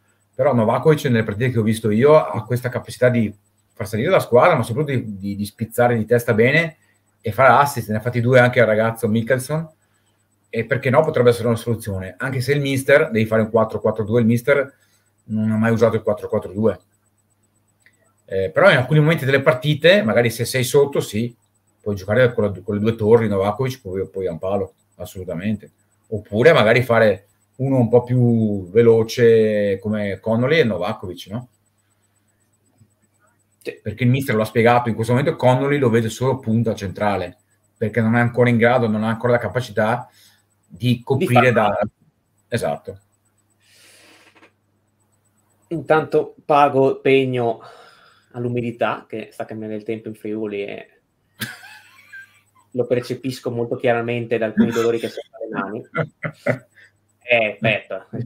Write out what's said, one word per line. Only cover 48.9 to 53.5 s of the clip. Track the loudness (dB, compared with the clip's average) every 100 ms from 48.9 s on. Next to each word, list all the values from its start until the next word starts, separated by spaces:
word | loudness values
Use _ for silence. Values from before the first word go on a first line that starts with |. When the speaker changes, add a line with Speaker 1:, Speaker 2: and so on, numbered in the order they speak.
| -4 -10
Speaker 2:
che | -14 -14
sta | -14 -12
cambiando | -12 -10 -10
il |
tempo | -8 -10 -10
in | -14
Friuli | -10 -8 -6 -8
e | -8 -12 -16 _ _ _ _ _ -16 -16 -20 -20 _ _ _ -20 -20 _ _ _ _
lo | -6 -2
percepisco | -4 -4 -8 -8 -8 -8